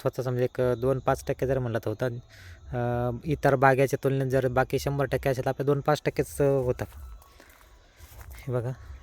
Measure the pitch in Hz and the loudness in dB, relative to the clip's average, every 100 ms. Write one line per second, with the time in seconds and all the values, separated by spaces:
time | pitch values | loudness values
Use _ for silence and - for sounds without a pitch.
0 | 135 - 127 123 123 - 127 120 127 135 | -2 -2 -2 0 0 2 0 2 0 0
1 | - 135 - 135 131 131 123 113 110 107 | 0 0 -2 -2 0 0 0 -2 -2 -2
2 | 127 120 - - - - - 123 120 120 | -4 -4 -12 -20 -20 -18 -8 -4 0 0
3 | 123 120 160 143 143 135 135 131 135 135 | -2 -4 -4 0 4 6 6 6 4 2
4 | 139 135 131 135 127 123 131 135 139 139 | 0 0 0 2 2 2 2 0 -2 -2
5 | 139 131 139 127 135 - 139 143 135 151 | 0 0 0 -2 -2 -2 0 0 2 0
6 | 165 - 143 - 143 139 127 123 107 - | 0 -2 -2 2 2 2 0 -2 -4 -10
7 | - - - - - - - - _ - | -16 -18 -20 -20 -20 -20 -20 -20 _ -20
8 | - - - - - 123 120 131 - - | -20 -20 -18 -14 -4 -4 -4 -8 -12 -14